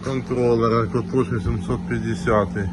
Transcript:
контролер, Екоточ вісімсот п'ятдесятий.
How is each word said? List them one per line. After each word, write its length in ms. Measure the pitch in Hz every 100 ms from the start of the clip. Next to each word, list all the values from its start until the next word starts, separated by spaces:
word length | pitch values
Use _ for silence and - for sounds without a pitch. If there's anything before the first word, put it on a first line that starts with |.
контролер, 800 | 110 131 117 127 120 117 113 113
Екоточ 440 | 113 127 110 131 127
вісімсот 560 | 120 120 113 - 120 -
п'ятдесятий. 800 | 117 110 107 123 107 98 98 95